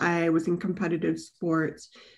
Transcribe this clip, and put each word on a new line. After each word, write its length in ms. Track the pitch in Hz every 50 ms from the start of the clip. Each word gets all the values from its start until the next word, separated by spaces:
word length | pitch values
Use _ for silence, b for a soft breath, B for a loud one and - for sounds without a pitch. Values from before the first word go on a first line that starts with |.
I 260 | - 175 170 170 165
was 200 | 165 160 165 165 180
in 80 | 175
competitive 600 | 175 - 185 175 - 190 165 175 160 170 165 165 160
sports, 680 | - - _ _ 180 170 160 160 160 147 - - - b b b b b b